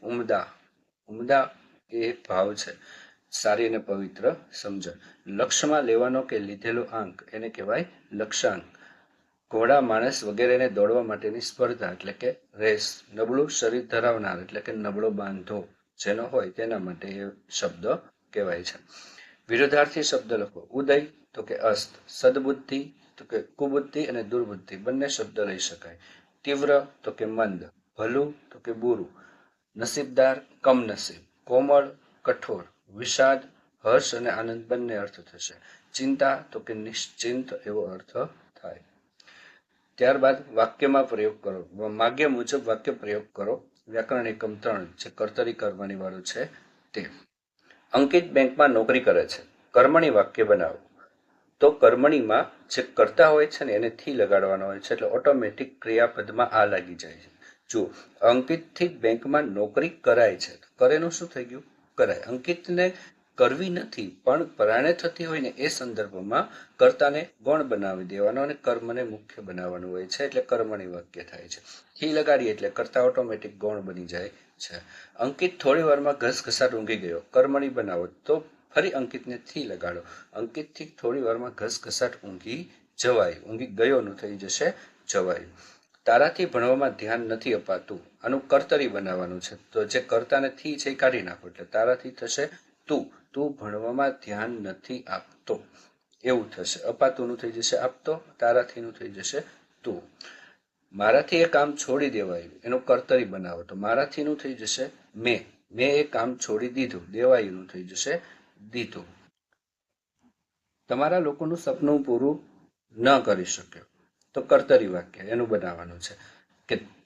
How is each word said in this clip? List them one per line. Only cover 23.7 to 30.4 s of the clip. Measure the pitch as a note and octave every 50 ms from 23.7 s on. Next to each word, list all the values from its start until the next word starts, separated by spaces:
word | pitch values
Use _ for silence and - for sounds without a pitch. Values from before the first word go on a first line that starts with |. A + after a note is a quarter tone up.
| C3+ C#3+ C#3 - - D3 D#3
અને | - A#2+ A#2 G#2
દુર્બુદ્ધિ, | G#2 A#2+ A#2+ A#2 G#2 G2+ F#2 - - G2+
બંને | F#2+ G#2 B2+ C3 C3+ C#3
શબ્દ | C#3 - - G#2+ G#2 - A2
લઈ | G#2 G2 F#2+
શકાય. | F#2 - - - - - E2 E2+ - - - - - _ _ _ _ -
તીવ્ર, | C#3+ C#3+ C#3 C#3+ C#3+ C#3+ C#3 C#3 - - _ -
તો | G#2+
કે | - - A2
મંદ. | A2 A2 A2+ A2 G2+ F#2 E2+ - - _ _ _ _ _
ભલું, | - A2 A#2 B2 C#3 D3 D3 D3 - _ -
તો | - A2
કે | - A#2+ A2+
બુરું. | A2 A#2+ B2 A#2 - F3+ - - - - - _ _ _ _ _ _ _ _ -
નસીબદાર, | G#2+ A#2 A#2+ - D3 C#3 B2+ B2 C3 C3 C3 C3 -